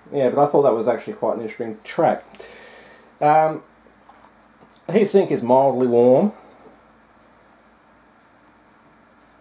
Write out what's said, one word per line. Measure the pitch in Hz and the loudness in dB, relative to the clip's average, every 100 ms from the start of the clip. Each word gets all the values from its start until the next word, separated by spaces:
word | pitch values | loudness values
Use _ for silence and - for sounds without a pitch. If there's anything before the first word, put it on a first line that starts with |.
| - | -10
yeah, | 143 127 | -4 -2
but | 123 | 0
I | 143 | 0
thought | 156 | 2
that | 135 | 0
was | 117 110 | 0 -2
actually | 113 - | -6 -8
quite | 107 117 98 | -8 -6 -6
an | |
interesting | 113 - 113 107 | -10 -12 -12 -12
track. | - - 147 - - - - - - - - - _ _ | -12 -2 -2 -2 -8 -20 -20 -20 -20 -20 -20 -20 _ _
Um, | 147 156 156 156 - _ _ _ _ _ _ _ _ _ _ _ - | 0 2 0 -4 -14 _ _ _ _ _ _ _ _ _ _ _ -4
the | |
heatsink | 180 202 196 180 | -2 2 2 0
is | 139 | -2
mildly | 117 131 139 123 127 | 2 2 2 0 0
warm, | 120 123 131 208 - - _ - _ _ _ _ _ _ _ _ _ _ _ _ _ _ _ _ _ _ _ _ _ _ _ _ _ _ _ | 4 4 4 2 -4 -20 _ -20 _ _ _ _ _ _ _ _ _ _ _ _ _ _ _ _ _ _ _ _ _ _ _ _ _ _ _